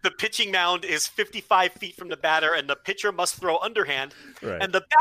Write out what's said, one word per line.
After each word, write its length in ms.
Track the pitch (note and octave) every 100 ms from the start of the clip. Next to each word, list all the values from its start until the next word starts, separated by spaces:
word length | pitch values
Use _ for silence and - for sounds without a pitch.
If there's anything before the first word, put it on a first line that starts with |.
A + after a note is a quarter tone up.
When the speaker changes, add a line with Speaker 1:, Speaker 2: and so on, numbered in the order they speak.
Speaker 1:
the 80 | F#3
pitching 400 | - A3 - G3+
mound 320 | F#3+ F3 F3+ F3+
is 220 | D3+ -
fifty-five 640 | - G3+ G#3+ - F#3+ F3+
feet 220 | - F3+ -
from 140 | F3+
the 80 | D#3+
batter, 360 | D#3+ D#3 D#3
and 160 | E3 C#3
the 60 | C#3
pitcher 360 | - G3 G#3
must 220 | F3 F3 -
throw 220 | F3+ E3
underhand, 540 | G3+ G#3 C#3+ C3+ C#3 - - -
Speaker 2:
Right. 180 | - -
Speaker 1:
and 120 | F#3+
the 100 | F#3+ - D#4